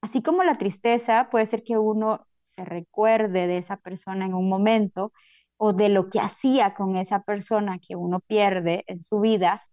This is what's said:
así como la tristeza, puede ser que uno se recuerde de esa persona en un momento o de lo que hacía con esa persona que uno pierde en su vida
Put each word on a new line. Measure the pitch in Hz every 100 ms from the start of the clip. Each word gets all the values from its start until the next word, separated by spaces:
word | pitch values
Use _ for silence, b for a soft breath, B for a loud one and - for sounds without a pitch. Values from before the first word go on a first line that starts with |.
así | 214 262
como | 233 349
la | 359 294
tristeza, | 196 - 233 233 233 226 247
puede | 240 220
ser | 226
que | 226 226
uno | 214 214 220 220 _ _ _ -
se | 185
recuerde | 170 170 - 220 226 214 185 180
de | 180
esa | 175 196
persona | - 185 - 190 190
en |
un | 185 190
momento | 190 208 226 208 - 202 b b b b _
o | 214
de | 190 208
lo | 196 190
que | -
hacía | 202 - 262 262 202
con | 196 190 190
esa | 190 202
persona | 202 208 - 220 208 185
que | _ 180
uno | 175 180
pierde | - 214 202 190 170 175 -
en | 180
su | 165 214
vida | 214 220 190 196 _